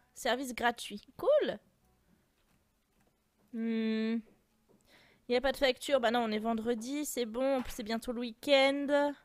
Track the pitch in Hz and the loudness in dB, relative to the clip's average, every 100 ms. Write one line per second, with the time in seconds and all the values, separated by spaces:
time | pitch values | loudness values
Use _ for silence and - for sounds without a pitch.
0 | _ - 240 247 262 233 240 233 - 208 | _ -8 -4 -2 -4 -2 -2 -2 -8 -12
1 | - - - 587 262 - _ _ _ _ | -16 -4 2 4 2 -4 _ _ _ _
2 | _ _ _ _ _ _ _ _ _ _ | _ _ _ _ _ _ _ _ _ _
3 | _ _ _ _ _ 226 226 226 220 220 | _ _ _ _ _ -6 -2 -2 0 0
4 | 220 233 - _ _ _ _ _ _ - | -2 -2 -6 _ _ _ _ _ _ -20
5 | _ _ - 247 262 - 269 254 - 269 | _ _ -2 0 0 2 0 0 0 2
6 | 226 240 226 214 226 226 226 233 240 294 | 2 2 0 -2 -2 -2 -2 -4 -4 -6
7 | 294 - 233 226 269 269 233 - 208 226 | -4 -4 -4 -2 0 0 -4 -8 -6 -6
8 | 254 233 247 - 294 269 269 277 277 285 | -4 -6 -6 -4 4 6 6 2 2 2
9 | 285 277 | 2 -2